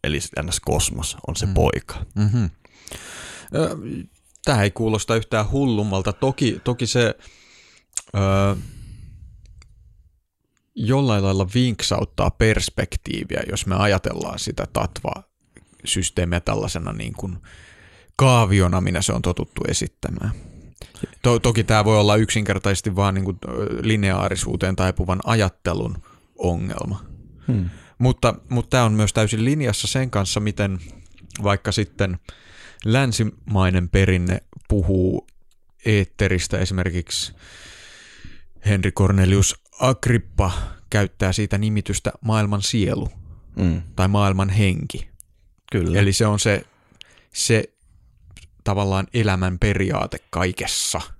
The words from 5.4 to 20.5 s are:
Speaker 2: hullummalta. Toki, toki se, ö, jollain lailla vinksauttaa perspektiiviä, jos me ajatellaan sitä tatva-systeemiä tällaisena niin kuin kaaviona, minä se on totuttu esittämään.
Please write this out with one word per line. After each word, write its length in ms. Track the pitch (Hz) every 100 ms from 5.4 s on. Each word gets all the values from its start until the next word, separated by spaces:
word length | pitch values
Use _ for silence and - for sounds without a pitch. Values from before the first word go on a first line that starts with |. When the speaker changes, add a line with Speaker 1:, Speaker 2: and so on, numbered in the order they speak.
| 104
Speaker 2:
hullummalta. 640 | 131 139 107 104 95 95
Toki, 480 | 101 135 135 131 90
toki 240 | - 120 117
se, 280 | 123 117 - - - - - - _ _ - - 98
ö, 400 | 98 98 98 98 - - - - - - - - - - - - - - _ _ _ _ _ _ _ -
jollain 480 | 110 135 135 104
lailla 240 | 98 98 92
vinksauttaa 800 | 117 127 107 - - - - -
perspektiiviä, 1120 | - 110 107 - - - - - - - - -
jos 160 | - -
me 100 | 92
ajatellaan 640 | 104 95 - 82 78 -
sitä 280 | - - -
tatva-systeemiä 1700 | - - - - - - _ _ - _ _ - 101 85 - 87 87
tällaisena 540 | - - 101 - 82
niin 200 | 53 -
kuin 240 | - 95 90 - - - - - - _ -
kaaviona, 680 | 135 123 107 98 90 90
minä 200 | 95 87
se 120 | -
on 80 | 107
totuttu 400 | 87 85 82 - -
esittämään. 640 | - - _ - - 104 - -